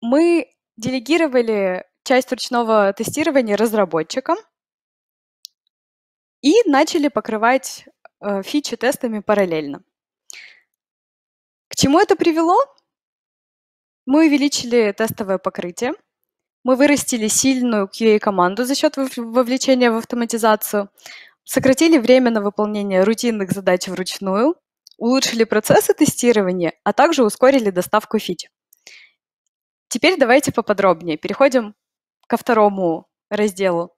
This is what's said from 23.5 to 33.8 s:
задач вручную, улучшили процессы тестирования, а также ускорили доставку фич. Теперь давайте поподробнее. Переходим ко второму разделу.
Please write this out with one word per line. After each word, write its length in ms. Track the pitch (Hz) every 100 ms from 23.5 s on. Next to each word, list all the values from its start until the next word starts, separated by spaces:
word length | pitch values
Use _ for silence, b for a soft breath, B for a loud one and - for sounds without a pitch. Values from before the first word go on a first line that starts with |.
задач 360 | 185 185 180 190
вручную, 680 | 180 185 - 196 190 262 359 _ _ _ _
улучшили 460 | 233 262 - 233
процессы 500 | 220 214 - - -
тестирования, 800 | 403 302 - 240 220 190 180 170 -
а 80 | -
также 320 | 208 294 311
ускорили 460 | 220 - 254 277 214
доставку 480 | 180 180 214 - 220
фич. 300 | - 175 - _ _ _ B B B B _ _ _ _ _ _ _
Теперь 300 | 233 302 370
давайте 340 | 247 254 285
поподробнее. 640 | - 226 196 190 170 170 156
Переходим 560 | - 202 277 247 214 208 _ _ _ _ _
ко 100 | 233
второму 720 | - 226 208 196 180 160 - _ _
разделу. 640 | 208 214 185 190 170